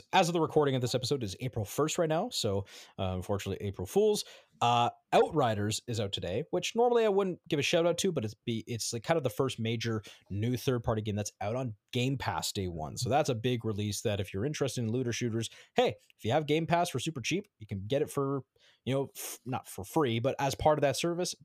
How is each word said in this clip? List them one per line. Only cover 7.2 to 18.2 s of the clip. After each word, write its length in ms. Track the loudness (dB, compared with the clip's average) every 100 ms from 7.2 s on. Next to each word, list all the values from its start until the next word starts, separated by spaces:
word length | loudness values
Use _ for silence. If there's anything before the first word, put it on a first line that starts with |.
| 2 -2 -2
give 100 | 0
a 40 |
shout 220 | 4 4 4
out 120 | 2
to, 140 | 0
but 120 | 0
it's 120 | -4 -4 -4
be, 180 | -4 -4
it's, 260 | -6 -4
like, 100 | -4
kind 140 | 0 0
of 60 |
the 60 | 0
first 280 | 0 -2 0
major 440 | -2 -2 -2 -2 -6 -16 -8
new 260 | -2 -2 0
third 280 | 0 0
party 180 | 0 -2
game 140 | -2 -4
that's 180 | -4 -6
out 140 | -4 -4
on 180 | -6 -8 _
Game 260 | -2 0 0
Pass 340 | -2 -2 -2
day 160 | -4 -4
one. 280 | -4 -6 -4
So 140 | 0
that's 200 | 2 2
a 60 | 0
big 300 | 0 0 -2
release 360 | -2 -2 -2
that 200 | -2 -2
if 120 | -2
you're 120 | -4 -4
interested 360 | -2 -2 -2
in 100 | -2
looter 200 | -2 -2
shooters, 380 | -2 -2 -2 -4 -10 -4 0
hey, 200 | 0 -2 _ _
if 60 |
you 80 | -2
have 140 | 0 2
Game 200 | 0 2
Pass 240 | 2 0
for 100 | -2
super 200 | -4 -6
cheap, 280 | -4 -4 -4 _
you 80 | -8
can 160 | -8 -2
get 160 | 0
it 80 | 0
for, 320 | -2